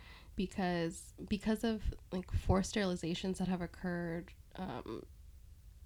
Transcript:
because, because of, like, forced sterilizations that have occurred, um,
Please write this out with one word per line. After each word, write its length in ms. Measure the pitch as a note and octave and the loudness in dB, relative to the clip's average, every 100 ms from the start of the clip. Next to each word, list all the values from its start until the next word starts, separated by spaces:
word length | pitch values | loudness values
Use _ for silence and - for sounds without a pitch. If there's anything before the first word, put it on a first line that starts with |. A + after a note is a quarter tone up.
| - - - - | -16 -16 -8 -2
because, 800 | F#3 - D3+ F3 E3 E3+ - - - | 0 2 2 4 2 -2 -10 -12 -2
because 360 | G3+ A3 G#3+ | 0 2 2
of, 180 | A#3 A3 - - - | 4 2 0 -2 -4
like, 180 | F#3 - | -4 0
forced 440 | - - F#3 F#3 | 0 6 6 6
sterilizations 640 | A3 G3 F3+ D#3+ F3 F#3+ F#3 | 4 2 2 0 0 0 0
that 100 | F#3 | 2
have 140 | F3+ | 2
occurred, 680 | E3+ - F#3 F3 E3+ E3+ F3+ - - - | 0 -4 -2 0 0 -2 -6 -12 -14 -8
um, 460 | F#3 A#2+ - A2+ - - - - - - - - | -6 -6 -6 -8 -8 -16 -18 -18 -18 -18 -18 -18